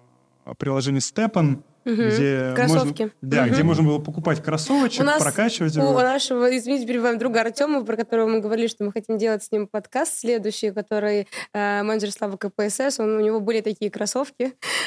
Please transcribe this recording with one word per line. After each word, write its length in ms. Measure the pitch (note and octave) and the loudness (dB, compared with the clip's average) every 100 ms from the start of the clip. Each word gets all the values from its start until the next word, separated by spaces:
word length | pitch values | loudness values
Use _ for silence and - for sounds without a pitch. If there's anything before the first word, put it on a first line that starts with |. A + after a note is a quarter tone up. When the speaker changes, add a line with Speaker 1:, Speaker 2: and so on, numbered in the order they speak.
| _ _ _ _ C3 | _ _ _ _ -16
Speaker 1:
э, 80 | B2 | -8
приложение 440 | C#3 C3+ C3+ C3+ | -2 -2 0 -2
Steppen, 640 | - - A3 G3+ D3+ C3+ - _ - | -2 -2 0 2 2 2 -6 _ -2
Speaker 2:
Мгм. 240 | A3 A3+ | 0 2
Speaker 1:
где 440 | G#3+ C#3 C3+ C3 | 2 2 2 0
Speaker 2:
Кроссовки. 500 | B2+ D#3 D#3+ C#3+ D3 | 0 2 2 2 -2
Speaker 1:
можно, 100 | G#3+ - | -6 -6
да, 220 | C3+ C#3+ | -2 2
Speaker 2:
Мгм. 100 | B2 | 4
Speaker 1:
где 100 | C3 | 4
можно 200 | D#3+ D#3+ | 4 4
было 160 | D#3 D3+ | 4 2
покупать 440 | D3+ D#3 E3 D#3 | -2 -4 -2 -2
кроссовочек, 580 | - D#3 - C#4 B3 B3 | -2 -4 0 2 2 2
Speaker 2:
У 40 | C#4 | 2
нас 180 | D4+ | 2
Speaker 1:
прокачивать 540 | D3 - A3+ A3+ E3 D3+ | 2 2 0 0 0 2
Speaker 2:
у 40 | |
Speaker 1:
его. 120 | C4+ B3+ | 4 4
Speaker 2:
нашего, 560 | B3+ C4+ - B3 B3 B3+ | 4 2 0 2 2 2
извините, 280 | A#3 C#4 A#3 | 0 -2 0
перебиваем, 320 | A#3+ A#3+ A#3 | 0 0 0
друга 220 | A#3+ A3+ | 0 0
Артема, 440 | A3+ A3+ D4 C#4+ G#3+ | 0 0 0 0 -2
про 100 | A3 | -4
которого 320 | A3+ A3+ A3+ | -2 0 2
мы 140 | A3 | 0
говорили, 260 | G#3 A3+ A#3 | 0 -2 -2
что 160 | - | -4
мы 80 | G#3 | -6
хотим 260 | A3 G#3 A3 | -6 -4 -2
делать 260 | A3+ G#3+ | 0 -2
с 80 | - | -2
ним 140 | G#3+ G3+ | -4 -4
подкаст 520 | G#3+ G3+ B3+ E4 - | -6 -6 -4 -2 -4
следующий, 520 | A3+ A#3 G3+ G#3 G#3+ | -2 -2 -2 -4 -4
который, 560 | G3 G3+ G#3+ G#3 G#3 G3 - - | -4 -4 -2 0 0 -2 -10 -8
э, 300 | G#3 G3+ G3+ | -4 -2 0
менеджер 280 | G#3+ A3 G3+ | 0 -2 -2
Славы 260 | - G#3 G3 | -4 -6 -6
К 120 | G3+ | -6
П 200 | - G#3 | -4 -2
С 120 | - | 0
С, 180 | C4+ C4+ | -2 0
он, 120 | G#3+ G#3+ | 0 2
у 60 | |
него 180 | G#3+ A3 | 2 0
были 220 | G#3 A3+ | 0 0
такие 280 | G#3 G#3 G#3 | -2 -4 -4
кроссовки. 680 | G3+ G#3 B3 C#4+ - B3+ - - - | -4 -4 -2 -4 -4 -6 -6 -6 -4